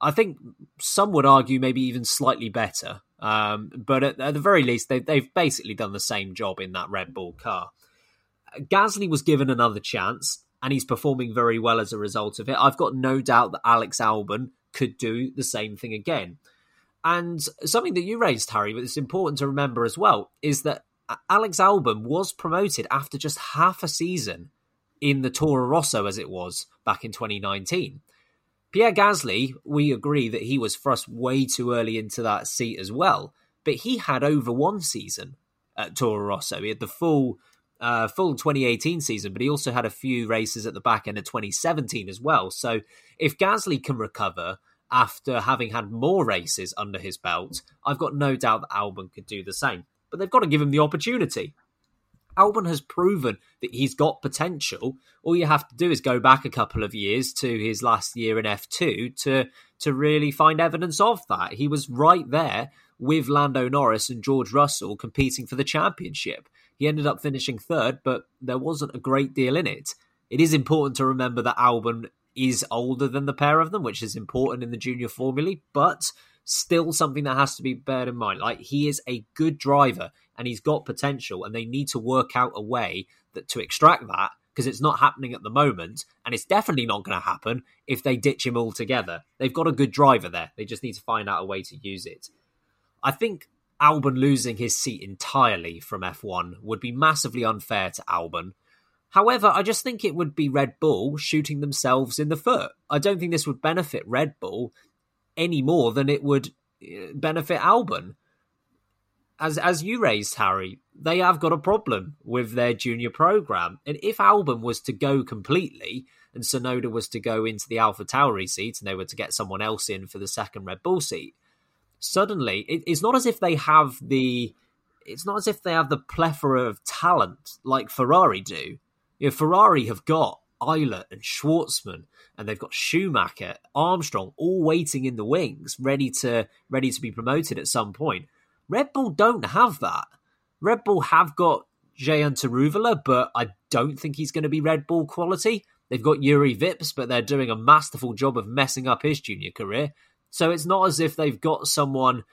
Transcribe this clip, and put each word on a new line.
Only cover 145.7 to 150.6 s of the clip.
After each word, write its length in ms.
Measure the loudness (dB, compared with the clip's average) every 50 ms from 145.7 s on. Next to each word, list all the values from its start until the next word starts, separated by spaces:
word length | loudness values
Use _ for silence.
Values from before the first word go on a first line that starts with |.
| _ _ _ _
They've 120 | -6 0
got 220 | 2 2 4 4
Yuri 340 | 4 4 6 6 6 4 2
Vips, 380 | 0 -2 -2 -2 -4 -8 -8 -6
but 140 | -6 -4 -2
they're 120 | -2 -2
doing 300 | 0 0 0 0 0 -2
a 60 | -4
masterful 580 | 0 6 6 6 6 6 0 -6 -8 -6 -6 -2
job 240 | 0 0 0 0 -2
of 80 | -4
messing 400 | -2 -2 0 0 0 -2 -4 -2
up 160 | 0 0 0
his 180 | 0 0 -2 -2
junior 300 | -4 -8 -10 -10 -10 -10
career. 420 | -10 -8 -8 -4 -4 -4 -4 -6 -8 _ _ _ _ _ _ _
So 220 | -4 0 2 2
it's 140 | 2 0